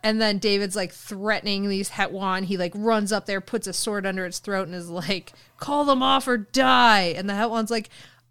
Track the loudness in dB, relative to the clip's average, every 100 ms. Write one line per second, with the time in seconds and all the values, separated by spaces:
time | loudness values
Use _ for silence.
0 | 0 2 2 2 2 2 0 -4 -6 -8
1 | -14 -6 -2 -2 -2 -2 -2 -2 -4 -2
2 | -2 -2 -2 -2 -2 -2 -4 -2 0 2
3 | 2 -2 -2 -6 -4 -6 -4 -6 -4 -2
4 | -4 -4 -6 -8 -4 -4 -4 -8 -8 -6
5 | -4 -6 -8 -20 _ -12 -2 2 4 4
6 | 4 2 2 -2 0 2 4 6 8 6
7 | 4 -2 -4 -2 0 0 -2 -2 -4 -14
8 | -20 _ _